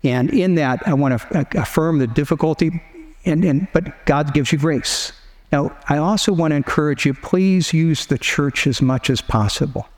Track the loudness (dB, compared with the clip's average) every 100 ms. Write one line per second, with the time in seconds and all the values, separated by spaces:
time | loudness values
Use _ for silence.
0 | 0 0 2 2 2 2 0 -2 -2 0
1 | 2 0 -2 -4 -2 -4 0 0 2 0
2 | 0 -2 -2 0 0 0 0 -2 -12 -20
3 | -20 -8 -2 0 2 0 0 -2 -2 -4
4 | 0 0 0 0 0 0 0 0 -2 -6
5 | -8 -14 -20 -20 _ -2 -2 -6 -4 0
6 | 0 0 0 2 2 0 0 0 0 0
7 | -2 -2 -2 2 4 2 2 2 2 0
8 | -2 -2 -2 -2 -2 0 -2 2 0 0
9 | 0 -2 0 0 0 0 -4 -4 -10